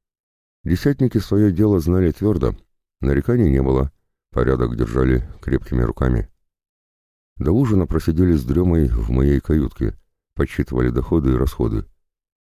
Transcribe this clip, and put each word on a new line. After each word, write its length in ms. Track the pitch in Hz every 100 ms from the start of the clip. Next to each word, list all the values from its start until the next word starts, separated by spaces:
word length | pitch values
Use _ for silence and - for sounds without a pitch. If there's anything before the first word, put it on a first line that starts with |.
| _ _ _ _ _ _
Десятники 540 | - 92 - 135 127 110
свое 340 | - 101 107
дело 260 | 85 107 95
знали 320 | 78 92 87
твердо, 460 | - 101 92 62 50 _ _ _ -
нареканий 500 | 67 69 92 123 90
не 120 | 67
было, 300 | 65 65 67 _ _ _ _
порядок 440 | 64 62 64 60 57
держали 520 | 57 60 65 64 - -
крепкими 420 | - 64 - 62
руками. 460 | 58 - 64 60 - _ _ _ _ _ _ _ _ _ _ -
До 160 | 69
ужина 340 | 107 127 101 85
просидели 460 | 78 87 80 90
с 120 | 80
дремой 440 | 62 76 90 82 67
в 220 | 60 55
моей 300 | 62 69 69
каютке, 560 | - 78 62 - 53 - _ _ _
подсчитывали 560 | - 71 - 69 64 62
доходы 420 | 60 64 82 65
и 40 | 62
расходы. 480 | 69 - 58 53 - _ _ _ _ _